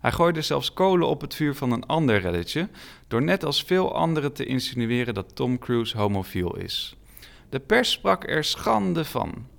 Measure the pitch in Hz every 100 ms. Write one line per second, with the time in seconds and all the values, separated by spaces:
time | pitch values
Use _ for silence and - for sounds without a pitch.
0 | - - 170 160 151 143 139 - 190 185
1 | 151 143 147 - 151 139 127 120 - 156
2 | 147 107 90 87 85 147 180 - - -
3 | - 113 151 190 151 143 - 185 185 -
4 | 165 156 143 143 139 131 127 123 117 120
5 | 123 104 95 - 127 123 - 120 113 110
6 | 104 101 95 95 87 - 90 - - -
7 | - - - - - 135 - 220 247 -
8 | 196 190 - 156 151 - - 220 190 165
9 | 156 - - - 135